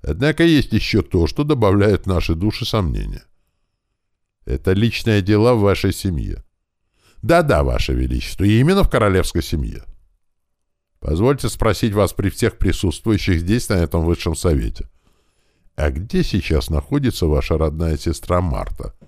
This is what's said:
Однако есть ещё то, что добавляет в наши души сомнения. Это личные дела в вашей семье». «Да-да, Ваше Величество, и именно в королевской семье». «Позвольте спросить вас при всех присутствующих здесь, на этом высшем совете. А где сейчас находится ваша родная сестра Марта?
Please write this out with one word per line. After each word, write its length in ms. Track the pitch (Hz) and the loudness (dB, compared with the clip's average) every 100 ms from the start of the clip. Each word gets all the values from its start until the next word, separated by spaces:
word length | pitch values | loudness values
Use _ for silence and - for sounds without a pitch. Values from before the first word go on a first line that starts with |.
Однако 420 | - 80 139 151 | -6 0 0 4
есть 280 | 170 151 - | 4 4 2
ещё 300 | 110 - 110 | -2 0 0
то, 240 | - 92 82 | 0 0 0
что 180 | - | 0
добавляет 600 | 147 139 107 101 101 95 | -2 2 2 4 2 2
в 20 | - | 0
наши 280 | 87 - | -2 0
души 300 | 82 104 - | -2 -2 -4
сомнения. 600 | 107 113 87 55 50 50 _ _ _ _ _ _ _ _ _ _ _ _ - | -4 -2 -2 -4 -6 -10 _ _ _ _ _ _ _ _ _ _ _ _ -8
Это 260 | 67 - | -4 0
личные 480 | 95 113 - - 104 | 2 0 0 0 0
дела 340 | 92 104 113 | 2 4 4
в 60 | 123 | 4
вашей 320 | 101 92 101 | 2 2 0
семье». 500 | 87 98 80 52 50 - _ _ _ _ _ _ - | -2 -4 -4 -6 -10 -14 _ _ _ _ _ _ -14
«Да-да, 420 | 110 170 156 90 | 2 2 4 2
Ваше 300 | 67 58 - | 2 0 -2
Величество, 520 | 64 64 64 - - | -2 0 -2 -6 -2
и 140 | 98 110 | 2 4
именно 240 | 139 196 | 4 4
в 60 | 190 | 2
королевской 540 | 131 107 92 - - | 2 2 2 0 -2
семье». 420 | - 80 60 - - - _ _ _ _ _ _ _ _ _ _ | -4 -4 -6 -8 -16 -20 _ _ _ _ _ _ _ _ _ _
«Позвольте 520 | - 80 117 143 113 | -4 2 2 2 -2
спросить 420 | - 113 104 117 | 0 0 2 0
вас 220 | 101 95 | 2 0
при 160 | - 95 | 0 -4
всех 260 | - 113 - | 0 -2 0
присутствующих 840 | 101 - 95 - - 104 - 87 | 0 0 -2 -2 0 0 2 0
здесь, 280 | 85 117 - | 2 -2 0
на 60 | |
этом 320 | 98 85 87 82 | 0 0 0 0
высшем 280 | 85 - | -2 -2
совете. 540 | 80 92 76 60 - - _ _ _ _ _ _ _ _ - | -2 0 0 -2 -8 -12 _ _ _ _ _ _ _ _ -4
А 140 | 76 | -2
где 340 | 69 101 185 | -2 -4 -2
сейчас 460 | - 104 - 78 - | 0 -2 0 -2 0
находится 560 | 76 - 147 131 - 80 | -4 -2 -2 -2 -2 0
ваша 320 | 76 69 80 | 0 0 0
родная 400 | 80 78 82 78 | 0 -2 -2 -2
сестра 420 | - 80 - 90 | -4 -6 -2 -2
Марта? 540 | 90 67 - - - - | 0 -4 -6 -8 -12 -14